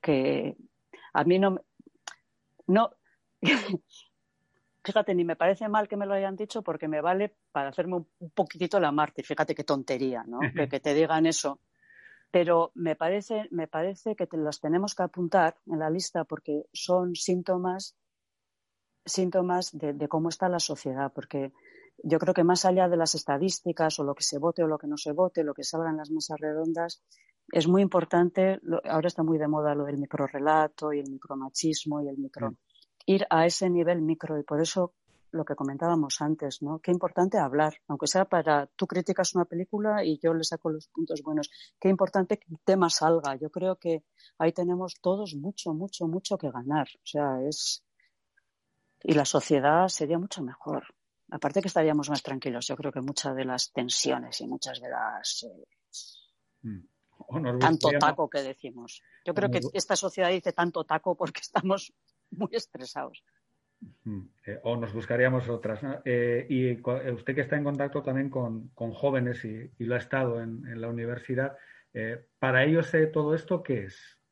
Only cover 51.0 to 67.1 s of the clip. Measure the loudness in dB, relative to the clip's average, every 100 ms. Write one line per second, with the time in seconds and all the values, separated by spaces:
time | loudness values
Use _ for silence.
51 | _ _ _ -4 -2 0 0 2 2 2
52 | 0 -4 -4 -6 -6 -6 -6 -6 -6 -6
53 | -6 -6 -4 -4 -4 -4 -4 -4 -4 -2
54 | 0 -2 -4 -10 -8 -8 -8 -10 -8 -6
55 | -4 -6 -8 -8 -10 -18 -20 _ _ -18
56 | -18 -20 _ _ _ _ -12 -12 -16 _
57 | _ _ -8 -4 -2 2 2 4 4 4
58 | 4 2 -2 -2 -6 -10 -14 -14 -18 -20
59 | _ _ -6 -2 0 0 -2 -4 -2 -2
60 | -2 0 0 2 -2 0 -2 -2 -2 -2
61 | -2 -2 -4 -6 -4 -2 0 -2 -4 _
62 | _ _ _ -8 -6 -6 -8 -16 -12 -10
63 | -10 -12 _ _ _ _ _ _ -20 _
64 | -10 -10 -12 _ -14 -8 -4 -4 -4 -8
65 | -2 2 4 2 -2 -4 -4 -6 -6 -6
66 | -2 0 2 0 0 0 2 0 -2 -4
67 | -4